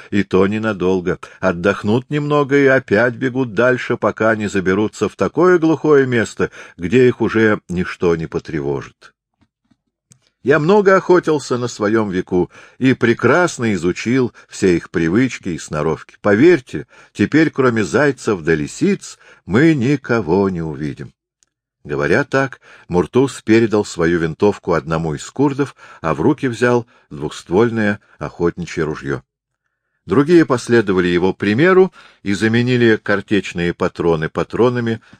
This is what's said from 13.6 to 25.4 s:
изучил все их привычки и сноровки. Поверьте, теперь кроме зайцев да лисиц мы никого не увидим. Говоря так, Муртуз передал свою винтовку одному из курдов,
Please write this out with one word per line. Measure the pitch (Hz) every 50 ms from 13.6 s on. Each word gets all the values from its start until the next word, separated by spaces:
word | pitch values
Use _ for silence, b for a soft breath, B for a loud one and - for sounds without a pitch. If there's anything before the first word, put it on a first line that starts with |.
| 117 110 101
изучил | 87 80 90 87 - - 110 127 135 123 107 b b b b
все | - - 104 92 87
их | 80 - -
привычки | - 87 82 82 90 117 131 123 - - - 98
и | 80 71
сноровки. | - - 80 76 76 80 76 - - _ - _
Поверьте, | - 104 101 110 147 180 175 147 - - - 78 - _ b b b b
теперь | b - 104 - - 156 160 147
кроме | - 139 123 120 113 113
зайцев | 101 73 92 123 147 143 131 - - 117 104 85
да | 76 82 82
лисиц | 76 73 - - - 151 202 196 - - - - _ b b b b b
мы | - 90 123 160 165 160
никого | 135 110 139 147 - - - 120 113 - 76 90 98 98 95
не | 92 82
увидим. | 82 80 71 65 76 71 65 - 67 62 _ _ _ _ _ _ _ _ _ _ _ _ _ _
Говоря | - 73 71 69 73 73 95 131 139
так, | - - 135 135 131 - - B B B B B B
Муртуз | 85 87 80 - - 123 139 127 - -
передал | - 110 110 113 117 101 107 104 -
свою | - - 82 82 85 87 82
винтовку | 85 80 78 - 104 104 98 - - 95 85
одному | 78 67 78 80 82 82 78 73
из | 67 - -
курдов, | - -